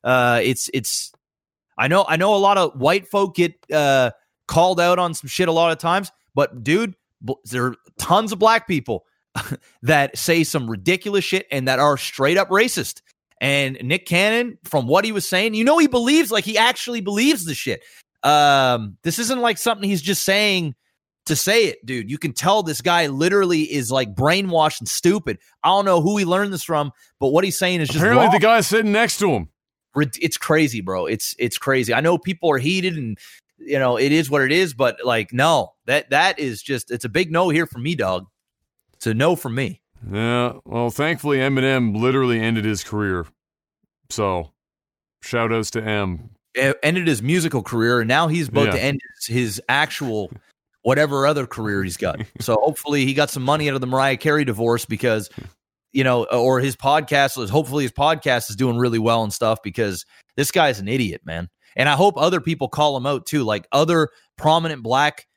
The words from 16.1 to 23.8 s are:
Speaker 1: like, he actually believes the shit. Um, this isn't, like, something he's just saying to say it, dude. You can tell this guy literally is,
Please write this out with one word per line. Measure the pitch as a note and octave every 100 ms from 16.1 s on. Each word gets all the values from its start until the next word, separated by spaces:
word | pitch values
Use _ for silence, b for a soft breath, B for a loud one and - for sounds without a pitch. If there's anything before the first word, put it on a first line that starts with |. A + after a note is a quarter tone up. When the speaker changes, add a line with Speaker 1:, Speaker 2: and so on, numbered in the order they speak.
| D4+ B3+
Speaker 1:
like, | G#3+
he | G3 G#3+
actually | A#3 - - A#3
believes | G3 G3+ C4+ D#4 E3
the |
shit. | C3+ - F#2+ B B _ _
Um, | C#3+ D3+ D3 C#3 C3 B2 G#2 G2
this | E3 E3
isn't, | A#3 C4
like, | A#3+ G#3+
something | A#3+ G#3+ G3
he's | F#3+
just | D3+ F#3+
saying | - G3 G#3 F#3 D#3+ B2 _ _ _ _ -
to |
say | D3+ - A3+ G3
it, | -
dude. | A2+ B2+ G#2+
You | D3
can | D#3+
tell | A#2 D#3+ G#3+
this | F3 D3
guy | F3+ E3+ D#3
literally | C3+ E3+ G3+ F#3 E3
is, | D#3 C#3+